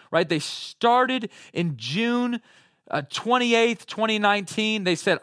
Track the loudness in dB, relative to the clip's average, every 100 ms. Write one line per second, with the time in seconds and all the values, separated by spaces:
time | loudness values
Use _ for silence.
0 | _ 0 2 0 -4 -10 -14 -2 4 4
1 | 4 0 -6 -12 -10 -4 -4 -4 -6 -2
2 | 0 0 -2 -4 -10 _ _ _ -8 -6
3 | -6 -6 0 0 4 4 2 0 -8 -4
4 | -2 2 2 2 -2 -2 -2 0 0 0
5 | 0 0